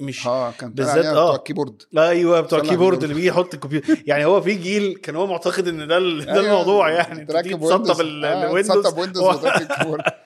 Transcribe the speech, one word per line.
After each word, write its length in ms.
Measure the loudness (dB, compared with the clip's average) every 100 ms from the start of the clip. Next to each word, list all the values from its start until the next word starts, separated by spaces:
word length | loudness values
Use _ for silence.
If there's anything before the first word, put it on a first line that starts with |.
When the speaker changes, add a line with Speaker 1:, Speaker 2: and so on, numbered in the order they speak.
Speaker 1:
مش 260 | -10 -8 -4
Speaker 2:
اه، 240 | -2 -4
كان 220 | -8 -10
Speaker 1:
بالذات، 240 | -6 0 0
Speaker 2:
عليها 140 | 2
بتوع 120 | 2
Speaker 1:
اه. 120 | 2 0
Speaker 2:
الكيبورد. 460 | -4 -6 -6 -10 _ 2
Speaker 1:
ايوه، 440 | 2 4 4 2
بتوع 180 | 2 0
Speaker 2:
صلح 40 |
Speaker 1:
الكيبورد 0 |
Speaker 2:
الكيبورد. 400 | 2 2 4 2
Speaker 1:
اللي 120 | -2 0
بيجي 120 | 0
يحط 260 | 0 -2
الكمبيوتر، 340 | -4 -6 -4 -2
<laughs> 160 | -2 0
يعني 180 | 0 4
هو 160 | 2
في 120 | 2
جيل 420 | -2 -2 -2 -2 -4
كان 200 | -8 -4
هو 120 | -4
معتقد 400 | -2 -2 -2 -2
ان 200 | -4 0
ده 100 | 0
ال-، 280 | 0 -2 0
ده 80 |
Speaker 2:
أيوة، 120 | 2 4
Speaker 1:
الموضوع، 440 | 2 4 4 4
يعني 320 | 2 -2 -4
انت 100 | -4
Speaker 2:
تركب 120 | -4
Speaker 1:
تيجي 120 | -2 -2
تسطب 160 | 2
Speaker 2:
ويندوز. 300 | 2 2 0
Speaker 1:
ال-، 240 | -2 -4 -4
Speaker 2:
آه، 220 | -2 0
Speaker 1:
الويندوز. 300 | 0 2 2
Speaker 2:
تسطب 200 | 2 -2
Windows 260 | -6 0
Speaker 1:
هو 80 | 2
Speaker 2:
وتركب 360 | 2 0 0 -2
كيبورد. 300 | -4 -4 -4 -4 -6